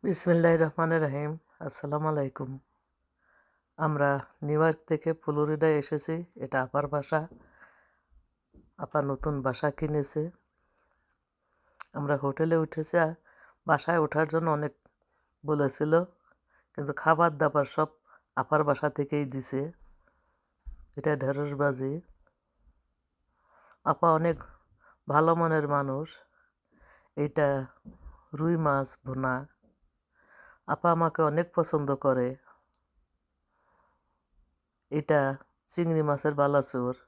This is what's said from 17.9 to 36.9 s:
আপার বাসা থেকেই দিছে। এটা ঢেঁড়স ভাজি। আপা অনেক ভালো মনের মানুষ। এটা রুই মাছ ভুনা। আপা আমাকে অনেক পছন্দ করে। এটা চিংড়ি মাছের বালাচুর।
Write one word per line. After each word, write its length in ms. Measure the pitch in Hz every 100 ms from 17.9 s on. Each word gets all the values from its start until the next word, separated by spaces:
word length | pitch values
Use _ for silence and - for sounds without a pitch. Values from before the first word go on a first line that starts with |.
| _ _ _ _ -
আপার 280 | 127 151
বাসা 260 | 147 139 151
থেকেই 360 | 147 143 147 139
দিছে। 460 | 131 127 131 147 - - _ _ _ _ _ _ _ - - - -
এটা 180 | 151 147
ঢেঁড়স 380 | 131 139 147
ভাজি। 480 | 139 143 127 135 151 - _ _ _ _ _ _ _ _ _ _ _ _ _ _ _ _ _
আপা 280 | - 156 170
অনেক 260 | 160 165 156 - - _ _ _ _ -
ভালো 260 | 143 160 165
মনের 320 | 165 160 147
মানুষ। 520 | 143 139 135 156 - _ _ _ _ _ _ _ _ _ -
এটা 500 | 147 151 143 139 131 _ - - - - _
রুই 240 | 147 160 170
মাছ 400 | 151 139 131 - 127
ভুনা। 420 | 131 131 127 143 _ _ _ _ _ _ _ _ - - _ -
আপা 240 | 151 175
আমাকে 300 | 165 165 160
অনেক 320 | 156 147 170 -
পছন্দ 400 | 160 156 143 135
করে। 400 | 139 127 123 135 _ _ _ _ _ _ _ _ _ _ _ _ _ _ _ _ _ _ _ _ _ _ _ _ _
এটা 460 | 147 147 151 135 135 - _ _
চিংড়ি 340 | - 170 160
মাছের 320 | 151 143 156
বালাচুর। 600 | 143 143 143 135 127 123